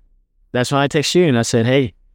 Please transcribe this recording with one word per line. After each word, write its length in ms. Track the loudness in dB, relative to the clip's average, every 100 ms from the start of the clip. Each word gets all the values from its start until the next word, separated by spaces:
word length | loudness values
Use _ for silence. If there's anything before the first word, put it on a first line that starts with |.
| _ _ _ _ _
that's 200 | -4 -2
when 100 | 0
I 60 | 0
texted 280 | -2 0 0
you 100 | 2
and 120 | 2
I 60 |
said, 220 | 0 0 2
"Hey," 280 | 0 0 -6 _